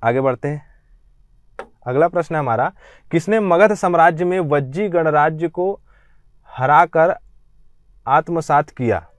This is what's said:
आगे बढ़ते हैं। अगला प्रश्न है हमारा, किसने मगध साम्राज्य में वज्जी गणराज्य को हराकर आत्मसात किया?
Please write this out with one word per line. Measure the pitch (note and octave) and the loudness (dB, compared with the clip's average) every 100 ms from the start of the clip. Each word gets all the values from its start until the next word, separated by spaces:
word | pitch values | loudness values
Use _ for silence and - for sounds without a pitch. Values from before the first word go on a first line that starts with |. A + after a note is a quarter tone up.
आगे | A2+ B2 | 0 0
बढ़ते | C3+ B2 C#3+ | -2 -2 -6
हैं। | D3 - _ _ _ _ _ _ _ _ _ - _ - | -8 -14 _ _ _ _ _ _ _ _ _ -20 _ -6
अगला | C3 E3 | 0 0
प्रश्न | F3 D#3+ | 0 -4
है | D#3+ | -4
हमारा, | C3+ A#2 C#3+ - - - - | -4 -2 -4 -6 -20 -20 -6
किसने | E3+ E3 A3 | -6 -2 -2
मगध | G3+ E3+ G#3 | 0 2 2
साम्राज्य | G#3 F#3 E3+ E3 D#3+ | 2 -2 4 2 2
में | F3+ F3+ | -2 -2
वज्जी | D#3+ D3 C3+ C#3 G#3 | 0 -2 -2 -6 -2
गणराज्य | E3+ D#3+ D3+ D3+ D#3 E3 | -2 0 2 0 -2 -8
को | E3 F3+ G3+ _ _ _ _ _ _ _ | -4 -6 -6 _ _ _ _ _ _ _
हराकर | - B2+ D3+ E3+ E3 E3 - - _ _ _ - _ _ _ - | -6 2 4 4 4 2 0 -10 _ _ _ -20 _ _ _ 0
आत्मसात | C#3 D#3+ E3 D#3 C#3+ D3 | 0 0 -6 0 0 0
किया? | - B2 F#2+ - | -4 -2 -2 -4